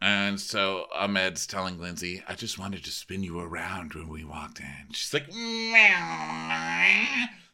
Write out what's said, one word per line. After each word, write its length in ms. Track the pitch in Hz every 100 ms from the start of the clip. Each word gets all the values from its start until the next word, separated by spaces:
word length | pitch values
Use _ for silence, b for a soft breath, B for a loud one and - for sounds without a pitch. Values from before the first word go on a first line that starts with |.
And 360 | 95 101 101 98
so 500 | - 107 98 95 -
Ahmed's 520 | - 101 98 95 87 -
telling 320 | 101 92 87
Lindsay, 440 | 90 82 87 90 -
"I 60 |
just 240 | 95 113 -
wanted 240 | 98 92
to 80 | -
spin 320 | - - 95
you 160 | 92 85
around 540 | 85 85 87 92 80
when 160 | 80 82
we 160 | 78 78
walked 340 | 76 76 -
in." 320 | 69 71 69
She's 220 | - -
like, 180 | 160 143
"Meow." 1900 | 214 233 226 226 226 208 180 170 160 156 160 160 160 165 170 185 196 254 269 247 b b